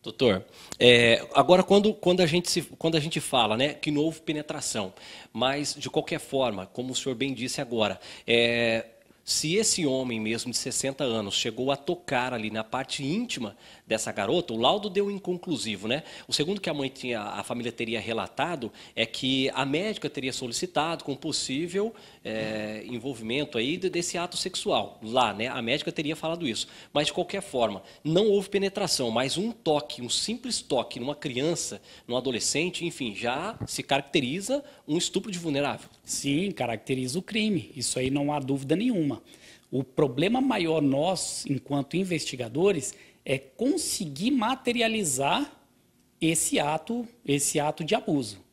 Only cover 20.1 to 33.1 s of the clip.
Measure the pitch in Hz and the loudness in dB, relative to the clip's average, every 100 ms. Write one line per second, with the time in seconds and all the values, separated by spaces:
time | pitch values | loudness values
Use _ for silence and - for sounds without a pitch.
20.1 | - 131 - 123 117 180 - 156 165 - | -6 -6 -6 -6 -4 -2 -2 -2 -4 -6
21.1 | 135 160 - - 135 170 185 214 233 - | -6 -4 -4 -2 -4 -2 -2 -2 -6 -20
22.1 | - - 110 110 107 107 107 110 120 123 | -14 -8 -4 -4 -4 -4 -8 -8 -8 -6
23.1 | 117 110 127 147 120 120 175 185 170 170 | -8 -4 -2 -2 0 0 0 -2 -2 -4
24.1 | 175 175 - 190 - 208 135 98 - 110 | -4 -4 -4 -4 -4 0 0 0 -8 -2
25.1 | 123 120 98 120 127 117 147 - - 151 | 2 2 2 -4 -2 -2 -2 -2 -4 -4
26.1 | 160 160 170 156 107 - - - 143 151 | -4 -4 -2 -2 -4 -6 -12 -4 0 0
27.1 | - - 196 - 131 113 98 - - 147 | 0 -2 -4 -4 0 2 0 -12 -8 2
28.1 | 160 220 202 185 196 196 196 185 - 123 | 4 6 4 2 0 0 -2 -2 0 2
29.1 | 113 135 160 220 226 - 147 - - 120 | 2 0 0 -4 -2 2 2 0 -10 -4
30.1 | - - 233 254 - - 135 110 131 123 | -2 -2 -4 -4 -6 0 0 0 -4 -6
31.1 | 147 156 123 151 160 - 104 - - - | -6 -4 0 0 0 -4 -8 -16 -20 -2
32.1 | 123 127 113 - 139 175 180 165 - 123 | 0 0 0 0 0 0 -2 -6 -4 -6